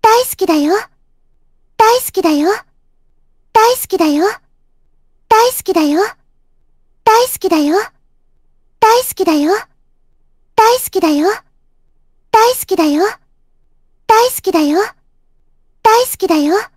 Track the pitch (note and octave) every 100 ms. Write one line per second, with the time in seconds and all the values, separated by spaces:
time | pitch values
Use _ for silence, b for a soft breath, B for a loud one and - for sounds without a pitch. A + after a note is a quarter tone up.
0 | A4 A#4 B4+ - F#4+ D#4 D4 G4 - _
1 | _ _ _ _ _ _ _ _ A4 A#4+
2 | - - F4 D4+ D#4 G#4+ - _ _ _
3 | _ _ _ _ _ A4+ A4+ B4+ - F#4+
4 | D#4+ D4 F#4 A4 _ _ _ _ _ _
5 | _ _ _ A4 A#4+ - - F4 D4+ D4+
6 | G#4+ - _ _ _ _ _ _ _ _
7 | - A4 B4+ - - D#4+ D4 F4 A4 _
8 | _ _ _ _ _ _ _ _ G#4+ A#4
9 | B4+ - F#4 D#4 D4 G#4 - _ _ _
10 | _ _ _ _ _ - A4 B4 - F#4+
11 | E4+ D4 D#4+ G#4+ _ _ _ _ _ _
12 | _ _ _ G#4+ A#4 B4+ - F4+ D#4 D4
13 | G4 - _ _ _ _ _ _ _ _
14 | _ A4 A#4+ - - E4+ D4 D#4 A4 -
15 | _ _ _ _ _ _ _ _ - A4+
16 | B4+ - F#4+ D#4+ D4 F#4+ A4